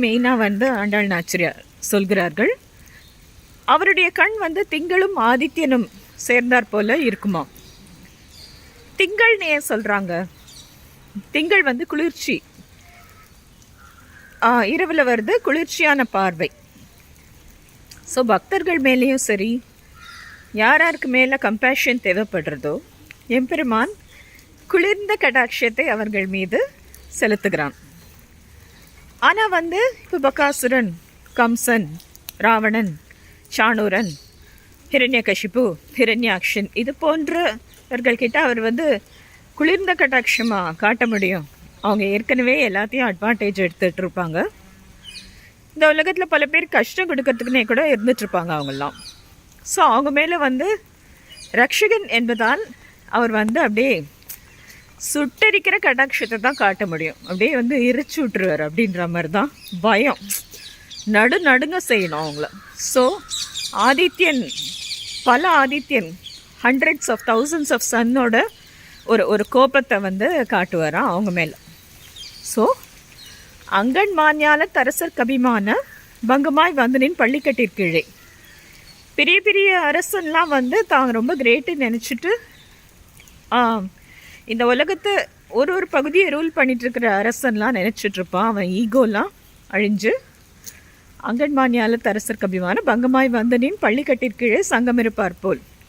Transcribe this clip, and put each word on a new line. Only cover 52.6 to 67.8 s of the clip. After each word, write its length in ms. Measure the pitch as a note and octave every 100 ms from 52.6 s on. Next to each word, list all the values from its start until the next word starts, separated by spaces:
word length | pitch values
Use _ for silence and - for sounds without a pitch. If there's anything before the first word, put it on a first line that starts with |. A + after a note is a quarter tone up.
| A4 - - - -
அவர் 220 | A3+ A#3
வந்து 280 | G#3+ G#3+ C#4
அப்படியே 360 | D4+ C#4 C4+ F3 C#3+ - - - - - - - - - -
சுட்டெரிக்கிற 640 | D4 C#4 - G#4+ G4+ - G4 D#4
கடாட்சத்தை 520 | B3+ C4+ - A3 A3+
தான் 220 | B3 C#4
காட்ட 220 | G3+ F#3 G3
முடியும். 260 | D#3+ D#3+ -
அப்படியே 300 | - F#3 A#3+ C4+
வந்து 220 | A#3+ C#4 A#3+
எரிச்சு 280 | B3 C#4 D#4+
விட்டுருவார் 460 | B3 G3 F#3 D3+ D3+
அப்படின்ற 400 | E3 A3 F3 F3
மாதிரி 180 | E3+ D#3+ G3
தான் 140 | C#4+ - - F3+
பயம். 400 | G#3 G#3 C#4 C4 G3+ - - - - - - - G#3
நடு 340 | G#3+ A#3 F#4
நடுங்க 400 | D#4 B3+ D4+ F4+ -
செய்யணும் 360 | A3 F3 D3+
அவங்கள. 240 | D#3 D3 D3+ G3 - - -
So, 120 | C4 B3+ F#4+ - - - - - G3+ A#3
ஆதித்யன், 560 | C#4 F#4 - F4 C4 F#3 - - - - - - -
பல 200 | C4+ B3 F4+ D#4
ஆதித்யன், 480 | C4 C#4+ - C4 E3 F#3 - - - -
hundreds 440 | A#3 C4 D#4 D4+ -
of 120 | A3 -
thousands 440 | A3+ C#4+ E4 C#4
of 60 | A#3+